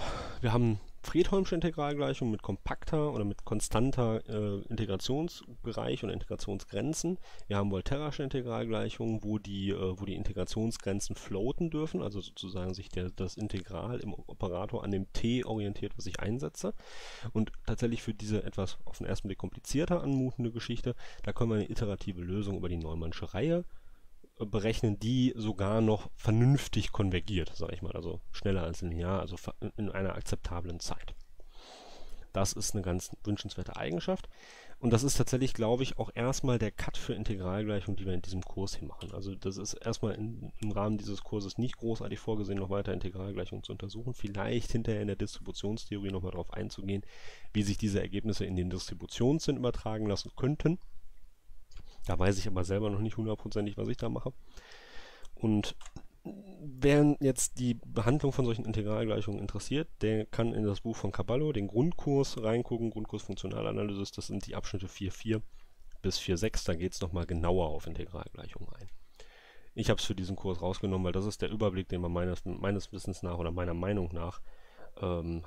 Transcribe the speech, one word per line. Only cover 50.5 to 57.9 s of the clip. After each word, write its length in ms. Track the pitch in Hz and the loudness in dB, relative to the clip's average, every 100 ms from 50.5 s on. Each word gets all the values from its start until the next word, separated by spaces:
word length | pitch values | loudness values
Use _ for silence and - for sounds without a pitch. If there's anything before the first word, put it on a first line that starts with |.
| 151 156 180 - - - - - - - - - - - - - | 2 2 2 -2 -6 -6 -8 -12 -14 -12 -12 -10 -10 -10 -6 0
Da 140 | 87 | 4
weiß 180 | 92 98 | 6 4
ich 100 | 104 | 4
aber 160 | 95 | 2
selber 260 | 90 98 107 | 4 2 2
noch 100 | 101 | 2
nicht 180 | 107 104 | 0 0
hundertprozentig, 600 | 110 107 104 107 104 104 | 0 -2 -2 0 0 0
was 100 | 107 | -2
ich 100 | 120 | 0
da 120 | 117 | 0
mache. 240 | 120 127 - - - - - - - - - - - | -2 -4 -6 -12 -14 -16 -18 -12 -10 -10 -12 -12 -2
Und 400 | 113 107 - - - - - - | 2 4 2 -4 -8 -10 -14 -14
wer 920 | - 202 202 - 156 131 143 147 147 143 | -12 -12 -14 -12 -12 2 6 8 8 6
jetzt 400 | 135 127 - - | 4 2 0 0
die 160 | 123 117 | 0 0
Behandlung 460 | - | -2